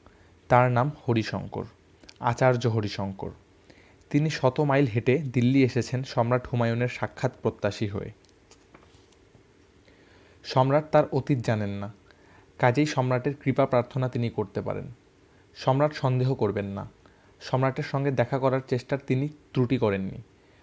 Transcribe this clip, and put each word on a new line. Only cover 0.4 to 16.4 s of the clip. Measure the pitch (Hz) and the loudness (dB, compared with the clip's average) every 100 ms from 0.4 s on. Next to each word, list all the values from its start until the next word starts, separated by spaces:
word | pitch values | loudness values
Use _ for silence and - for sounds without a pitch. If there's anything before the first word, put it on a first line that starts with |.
| - | 2
তার | 123 127 | 4 6
নাম | 120 139 - - | 2 0 -2 0
হরিশঙ্কর, | 117 107 98 98 101 101 - _ _ - - | 0 0 -6 -8 -10 -10 -16 _ _ -20 -6
আচার্য | 123 120 131 123 123 | -4 2 2 2 0
হরিশঙ্কর। | 110 104 - 98 98 90 - _ _ - - - - _ | 0 -2 -6 -8 -8 -12 -12 _ _ -20 -20 -20 -20 _
তিনি | 147 156 | 0 0
শত | - 131 143 | 0 0 2
মাইল | 147 139 139 | 2 2 2
হেঁটে | 110 120 135 | 2 2 0
দিল্লি | 139 123 120 135 | 0 2 4 6
এসেছেন | 131 120 113 123 | 4 2 -2 -4
সম্রাট | 135 - 117 123 - | -2 0 2 0 0
হুমায়ুনের | 120 117 117 123 | 0 0 0 -2
সাক্ষাৎ | - 107 - - - | -4 -8 -4 -6 -2
প্রত্যাশী | 113 - 101 - 107 | -4 -2 -4 -2 -4
হয়ে। | 98 - - _ _ _ - _ - - - _ _ _ _ _ _ _ _ _ _ _ - - _ | -4 -10 -14 _ _ _ -20 _ -20 -20 -20 _ _ _ _ _ _ _ _ _ _ _ -20 -20 _
সম্রাট | - 131 131 147 151 | -2 0 2 2 2
তার | 151 143 | 2 2
অতীত | 143 - 135 117 | -2 -2 -2 0
জানেন | 110 101 | -2 -2
না, | 101 101 - - _ _ - _ - | -6 -10 -14 -20 _ _ -20 _ 0
কাজেই | 127 123 151 | 2 4 0
সম্রাটের | - 127 127 143 | 0 0 -2 -2
কৃপা | 139 131 127 135 | -2 -2 0 2
প্রার্থনা | 123 117 131 127 | 2 0 -4 -4
তিনি | 123 117 | -2 -4
করতে | 110 101 107 | -4 -6 -6
পারেন। | 98 101 92 - _ _ _ _ _ - | -6 -8 -10 -16 _ _ _ _ _ -4
সম্রাট | - 131 151 | 0 2 2
সন্দেহ | 151 135 127 127 | 0 0 0 0
করবেন | 131 | 0